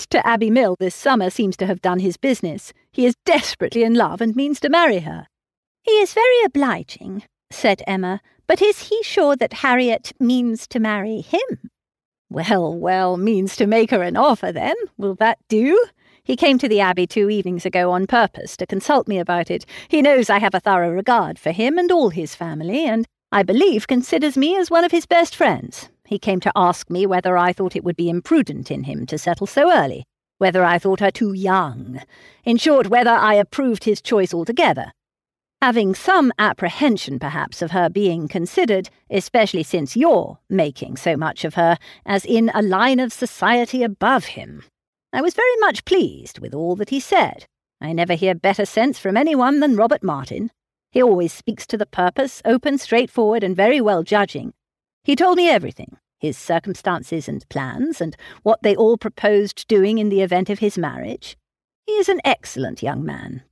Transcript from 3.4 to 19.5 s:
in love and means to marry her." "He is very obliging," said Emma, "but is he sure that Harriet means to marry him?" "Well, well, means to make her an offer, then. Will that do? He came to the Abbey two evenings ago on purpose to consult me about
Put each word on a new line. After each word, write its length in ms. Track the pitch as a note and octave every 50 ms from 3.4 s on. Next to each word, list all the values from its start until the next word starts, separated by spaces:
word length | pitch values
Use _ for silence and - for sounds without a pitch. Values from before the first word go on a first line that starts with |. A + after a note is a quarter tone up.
| - - - - - - - A#3 A3+
in 120 | A3+ A#3
love 260 | A#3+ G#3+ D#3 - F#3+
and 160 | A#3 A3+ G#3+
means 240 | B3 C#4 D4 D4 -
to 80 | - D4
marry 300 | D4 E4+ E4+ D4+ G#3+ F3+
her." 280 | D#3 D#3+ D#3+ E3 - _ _ _ _ _ _ _ _ _ _ _ -
"He 100 | - A4
is 200 | G#4+ G4+ - -
very 300 | - A4+ B4+ B4+ A#4+ A4+
obliging," 800 | F#4 - C#4+ C#4 B3+ G3+ E3+ E3+ - - - - F#3+ F#3+ G3+ - _ _ _ _ _
said 320 | - - - A#3 G3 - -
Emma, 340 | - G3 F#3+ F#3 F3+ F#3 G3+ _ _ _ _ _
"but 140 | - D#4+ -
is 300 | F#4+ G#4+ G4+ - - -
he 120 | G#4 A4+ G#4+
sure 320 | - - G4+ E4+ C#4+ C#4+
that 280 | C4 A#3 - - - -
Harriet 480 | C4+ B3 B3+ B3+ A#3+ A3+ A3+ - - - -
means 480 | C4+ A#3+ B3+ B3+ B3 A#3+ A3+ A3+ - -
to 100 | - B3
marry 440 | A3 G#3+ G#3 G#3 F#3+ G#3+ A3 A3 -
him?" 480 | - - F4+ C5 B4+ F4+ - - - _ _ _ _ _ _ _ _ _ _ _ -
"Well, 480 | - C#3+ E3 F#3 A3 F#3+ E3+ D#3 E3
well, 400 | E3+ E3+ F3 F#3 F#3 F#3 F3+ F#3
means 400 | F3+ F#3+ A3 A3+ F#3+ F#3+ G3 -
to 100 | - B3
make 240 | G#3+ A3 A3+ A3 A3
her 120 | B3+ G3+ F3
an 140 | F3 E3+
offer, 360 | G3 B3+ D4+ A#3+ - - F#3 F3
then. 240 | D#3 D3 C4 E4 A#4 A4+ - _ -
Will 160 | G3+ G3 F#3+
that 240 | - G#3+ A3+ - - _ -
do? 380 | A3+ G#3+ A#3 C#4 F4 A4 A#4+ - _ _ _ _ _ _ _
He 140 | - C4
came 220 | B3 - D4 C4+ B3
to 100 | - B3
the 120 | G#3 G3+
Abbey 260 | G3 F#3 F3+ F3+ F3+
two 240 | E3+ - A3 G3+ G3+
evenings 340 | G#3+ G#3 F#3+ F#3 F3+ F3 -
ago 280 | F#3 F3+ F3+ F3+ F3+ F3+
on 140 | F3+ F#3+
purpose 520 | - - A#3+ A3 - - - - - - -
to 80 | F#3
consult 420 | - - G3 - - D4 C4 - -
me 100 | G3+ F#3
about 320 | F3 - F3 F3 E3+ -